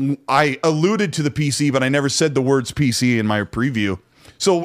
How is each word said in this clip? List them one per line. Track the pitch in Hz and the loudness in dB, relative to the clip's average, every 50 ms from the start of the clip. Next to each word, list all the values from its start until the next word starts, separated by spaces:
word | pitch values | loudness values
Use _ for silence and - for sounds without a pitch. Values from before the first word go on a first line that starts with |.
| 135 135 139 - _ - | -2 -2 -2 -4 _ 0
I | 135 139 151 147 135 135 - | 2 2 4 2 0 0 0
alluded | 165 160 156 160 190 214 214 208 180 - | 0 0 0 0 0 0 0 0 -2 -2
to | - 151 | -2 -4
the | 147 | -4
P | 107 - 151 143 | -2 -2 -2 -2
C, | 131 - 147 143 | -2 0 0 0
but | 131 135 127 | 0 0 0
I | 131 | 0
never | 139 143 139 139 | 0 0 0 0
said | - - 170 156 135 | 0 0 0 0 0
the | 135 | 0
words | 131 127 139 135 123 - - | 0 2 2 2 0 -2 -4
P | - 147 131 | -2 0 0
C | 117 - 127 123 123 113 | 0 0 0 0 2 2
in | 107 | 0
my | 107 104 107 104 | 0 0 -2 -2
preview. | 95 - 110 123 139 131 110 104 98 95 92 _ _ _ _ - - - - | -4 -4 -4 -4 -2 -2 -2 -2 -2 -2 -4 _ _ _ _ -20 -20 -12 -4
So | - 190 185 170 175 | 0 0 0 0 2